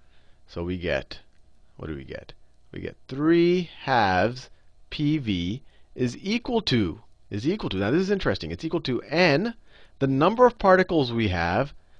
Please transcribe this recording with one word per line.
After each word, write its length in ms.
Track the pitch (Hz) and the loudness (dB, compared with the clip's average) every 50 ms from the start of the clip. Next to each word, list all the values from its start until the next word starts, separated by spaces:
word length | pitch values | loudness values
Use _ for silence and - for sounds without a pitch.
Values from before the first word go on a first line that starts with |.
| - - - - - - - _ - | -20 -20 -20 -20 -20 -20 -20 _ -20
So 160 | - - 87 85 | -14 -10 -8 -6
we 140 | 90 90 90 | -6 -6 -4
get, 400 | 85 85 71 67 64 - - - - - - - - - - - - - - | -2 -2 -2 -2 -4 -6 -14 -18 -20 -20 -20 -20 -20 -20 -20 -20 -20 -20 -20
what 120 | - - 78 | -14 -12 -10
do 60 | 78 | -10
we 100 | 69 67 | -10 -12
get? 280 | 65 65 - - - - - - - - - - - - | -12 -14 -14 -14 -16 -20 -20 -20 -20 -20 -20 -20 -18 -14
We 80 | 92 | -12
get 160 | 90 87 - - - - | -12 -12 -12 -14 -16 -12
three 600 | 131 135 147 160 170 170 170 175 175 185 175 - - - - | -6 -2 2 4 4 4 4 4 4 2 0 -4 -10 -10 -4
halves 640 | 139 131 120 107 95 92 90 95 113 123 131 - - - - - - - - - - | 0 2 2 2 4 4 2 2 0 0 -6 -14 -18 -20 -20 -20 -20 -20 -20 -20 -12
P 280 | - - 151 147 156 156 | -6 -2 -2 0 0 0
V 440 | 131 110 98 87 85 87 107 135 - - - - - - - | 0 -2 -2 -2 -2 -4 -4 -6 -10 -16 -20 -20 -20 -14 -6
is 220 | - 127 123 123 - 180 | -4 -4 -4 -4 -4 -6
equal 400 | 196 220 240 - - 240 226 - | -4 -4 -4 -2 -2 -2 -2 0
to, 400 | - 135 117 104 85 73 - - - - _ - - | 0 2 2 0 0 -4 -8 -14 -20 -20 _ -16 -10
is 180 | 104 104 113 | -8 -4 -2
equal 220 | 147 196 214 - 160 | -2 -2 -2 -4 -6
to, 60 | 95 | -4
now 140 | 95 98 101 | -2 0 0
this 100 | 131 175 | 2 2
is 100 | 190 185 | 0 0
interesting, 420 | 208 190 - 143 98 - - 78 85 | -2 -2 0 -2 -2 -2 -4 -8 -8
it's 120 | - - | -6 -6
equal 160 | 160 160 165 - | -4 -4 -4 -4
to 200 | - 123 110 - | -2 -4 -4 -4
n, 520 | - 139 165 185 175 139 147 202 240 226 - - - - - - - - - | -4 0 2 2 4 4 2 0 -2 -6 -10 -16 -20 -20 -20 -20 -18 -8 -4
the 80 | 139 | -2
number 400 | 135 135 135 156 185 226 226 247 | 0 2 2 2 2 4 6 6
of 120 | 240 - - | 4 4 4
particles 540 | - 196 185 185 185 - 185 160 135 120 117 | 4 6 6 6 4 4 2 0 0 2 0
we 160 | 117 113 104 | 0 0 0
have, 460 | 92 87 85 85 90 107 139 - - - - _ - | 0 0 0 0 0 0 0 -2 -6 -16 -20 _ -20